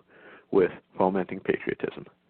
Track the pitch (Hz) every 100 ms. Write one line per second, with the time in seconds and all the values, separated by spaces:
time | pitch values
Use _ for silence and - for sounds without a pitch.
0 | _ - - - _ 98 87 - _ -
1 | 95 95 85 90 - - - - - -
2 | - _